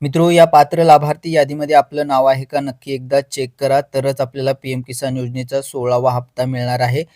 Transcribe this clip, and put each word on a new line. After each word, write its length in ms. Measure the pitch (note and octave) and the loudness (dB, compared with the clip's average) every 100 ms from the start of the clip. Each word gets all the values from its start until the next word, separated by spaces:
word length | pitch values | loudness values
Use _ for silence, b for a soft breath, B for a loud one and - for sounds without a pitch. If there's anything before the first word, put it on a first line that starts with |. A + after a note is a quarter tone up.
मित्रो, 280 | C#3+ D#3+ E3+ | -4 2 4
या 160 | E3+ E3 | 6 6
पात्र 380 | D3+ C#3+ E3 | 6 4 2
लाभार्थी 480 | E3 D3 D3 D3+ E3+ | 4 4 4 -4 -2
यादीमध्ये 440 | D#3+ C#3 D3 D3 D3 | 0 0 -2 2 2
आपलं 320 | C#3 D3 D3 | 2 -4 -2
नाव 180 | C#3 C3+ | 2 2
आहे 200 | C3+ C3 | 0 -2
का, 140 | C#3+ | -6
नक्की 340 | C#3 B2+ - | -6 -10 -10
एकदा 280 | C3+ B2+ C#3 | -10 -2 -2
चेक 280 | C#3 - B2+ - | -2 -6 -10 -6
करा, 220 | C#3 C3+ | 0 0
तरच 400 | C#3+ C#3 C3+ C3+ | 0 -4 -4 -2
आपल्याला 300 | C3 C#3 C3+ | -6 -4 -4
पीएम 280 | C3 C3+ B2+ | -4 -6 -8
किसान 360 | B2+ B2+ C#3 C3 | -8 -8 -6 -6
योजनेचा 440 | B2 B2+ B2+ C3+ | -6 -8 -6 -6
सोळावा 500 | C3+ C#3 B2 B2 B2+ | -6 -6 -2 0 0
हप्ता 340 | B2 B2 - B2+ | -2 -4 -6 -4
मिळणार 340 | B2+ B2 B2 | -4 -4 -2
आहे. 240 | B2 B2+ E3 | -2 -2 -6